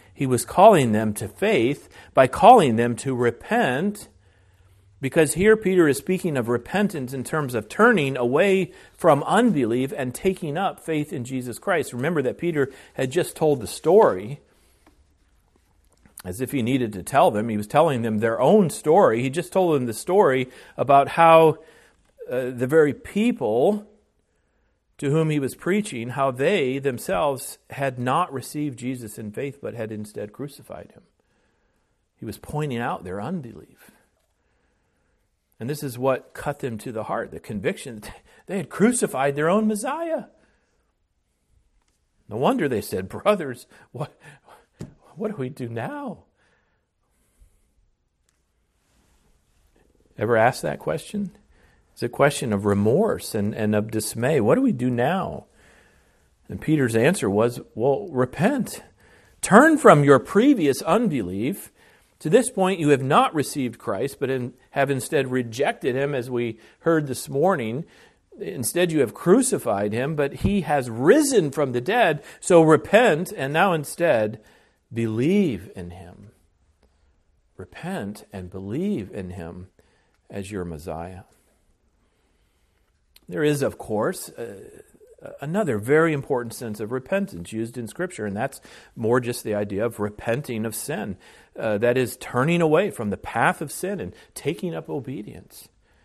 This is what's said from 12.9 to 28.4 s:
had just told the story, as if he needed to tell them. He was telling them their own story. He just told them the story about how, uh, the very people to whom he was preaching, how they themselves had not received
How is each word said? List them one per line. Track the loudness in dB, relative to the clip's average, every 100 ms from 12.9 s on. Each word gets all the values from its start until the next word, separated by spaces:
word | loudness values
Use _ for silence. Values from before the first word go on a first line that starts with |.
had | -6 -4
just | -2 -4 0
told | 0 0
the | -4
story, | -6 4 6 6 4 -6 -12 _ _ _ _ _ _ _ _ _ _ _ _ _ _ _ _ _ -18 -12
as | -8
if | -4
he | -2
needed | 0 0 -2
to | -6
tell | -2 4 4
them. | 2 -2
He | -4
was | 0
telling | 2 2 2
them | -2 -2
their | -2 2
own | 4 4 4
story. | -2 2 4 6 4
He | -2
just | -4 -4
told | 0 2 0
them | -2
the |
story | -6 -2 2 4 2 -2 -10 -20 -8
about | 4 4 4
how, | 4 8 8 8 2 -8 -20 _ _ _ _ -8
uh, | -6 -4
the | -4 0
very | 4 4
people | 2 -6 -2 0 0 -2 2 2 0 -6 _ _ _ _ _ _ _ _ _ _ -6
to | -2
whom | 0 2
he | 0
was | -2
preaching, | -4 -2 -2 -2 -6 -8
how | -2 -2
they | 0 0 0 0 -2
themselves | -4 -4 -4 -2 -2 -4 -8 -16 _
had | -6 -6 -4
not | -2 -2 -2
received | -6